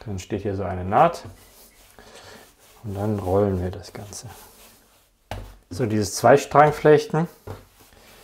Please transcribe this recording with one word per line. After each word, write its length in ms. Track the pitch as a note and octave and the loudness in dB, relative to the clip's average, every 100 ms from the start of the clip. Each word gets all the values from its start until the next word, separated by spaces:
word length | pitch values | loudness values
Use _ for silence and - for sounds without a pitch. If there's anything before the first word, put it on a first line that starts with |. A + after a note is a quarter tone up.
| - | -12
Dann 140 | F#2+ | -12
steht 240 | - G#2 | -8 -6
hier 120 | G2+ G2 | -6 -6
so 80 | |
eine 220 | F#2 F2+ F#2 | -6 -6 -2
Naht. 380 | A#2 E3+ - - - - - - _ _ - - - - - - _ _ _ | 2 2 0 -14 -20 -20 -20 -20 _ _ -20 -20 -20 -20 -20 -20 _ _ _
Und 120 | G#2+ G2 | -12 -6
dann 240 | G#2 G#2 | -4 -4
rollen 420 | F#2 F#2+ G#2 F#2 | 0 2 2 0
wir 100 | F#2 | -4
das 200 | F#2+ - | -8 -14
Ganze. 360 | - G#2 - A2 - - - - _ _ _ _ _ - - - - - | -18 -16 -16 -16 -20 -20 -20 -20 _ _ _ _ _ -16 -14 -14 -20 -12
So, 160 | G2 A#2 | -6 -2
dieses 280 | G#2+ G2 - | -2 -2 2
Zweistrangflechten 1120 | A#2+ C#3 - C#3+ D3+ D3 D#3 D3+ D3+ D#3 E3+ - - - - _ _ _ - - | 6 6 4 4 4 4 4 4 4 -2 -4 -8 -18 -18 -20 _ _ _ -20 -20